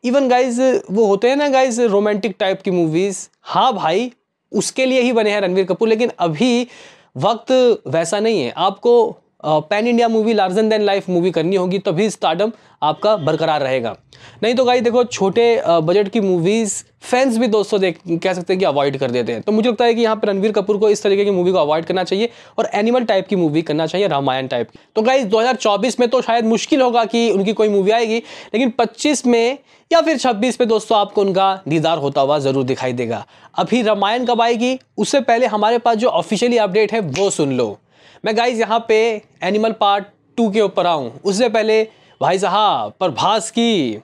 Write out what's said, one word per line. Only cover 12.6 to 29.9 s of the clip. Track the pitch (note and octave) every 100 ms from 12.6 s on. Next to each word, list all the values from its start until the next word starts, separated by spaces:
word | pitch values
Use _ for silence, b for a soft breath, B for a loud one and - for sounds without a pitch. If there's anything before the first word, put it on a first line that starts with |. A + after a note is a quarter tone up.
| b b
आपका | D3 E3 G#3 G#3+
बरकरार | D3 D#3 D#3+ D3+
रहेगा। | C#3 C3 A#2 G2 _ B B B
नहीं | G#3+ B3
तो | B3
गाइस | B3
देखो | A#3 A#3+
छोटे, | A#3+ - G3 G#3 A#3 A3+
आ, | - E3+
बजट | D#3+ F#3+ G3+
की | A#3
मूवीज | G3 F3+ E3 A3 A3 - - _
फैंस | - B3 C4+ A3+
भी | B3
दोस्तों | G#3+ G3 G#3
देख, | F#3+ E3+ F3+ E3+
कह | F#3+
सकते | F3+ E3+
हैं | F#3
कि | F#3
अवॉइड | C#3+ C#3+ C#3
कर | C3
देते | A#2+ A2+
हैं। | A2+
तो | -
मुझे | G#3+ A3+
लगता | A#3 A#3+
है |
कि | A#3
यहाँ | A3+ G#3+
पे | G#3+
रणबीर | G3 G#3+
कपूर | G#3 G3 G#3
को | G#3+
इस | G3+
तरीके | G#3 G3 G3+
की |
मूवी | F#3+ F3+
को | F#3
अवॉइड | D3 D#3 E3
करना | F#3
चाहिए | F3+ F#3+ A#3 B B B
और | -
एनिमल | G3+ A3 B3
टाइप | A3+ G3 F#3
की | G3
मूवी | E3 D3
करना | E3 D3+ D#3+
चाहिए, | F3+ G3+
रामायण | C#3+ C#3 C3 C3
टाइप | - A#3
की। | B B -
तो |
गाइस | A3 C4+ A3
दो | G#3+
हज़ार | A#3 B3+
चौबीस | A3 G3+ G#3 G#3+
में | A#3+
तो | B3+
शायद | A#3 A#3 A3
मुश्किल | A3+ - D4+
होगा | B3+ A#3+ A3
कि | A#3 A#3
उनकी | G3 G3
कोई | A3 G#3+
मूवी | G3+ F#3+
आएगी, | A3+ A3+ A3+ B B B
लेकिन | - C4
पच्चीस | - A3+ - D4+ C#4+ B3
में | A#3 A#3 C#4 b b b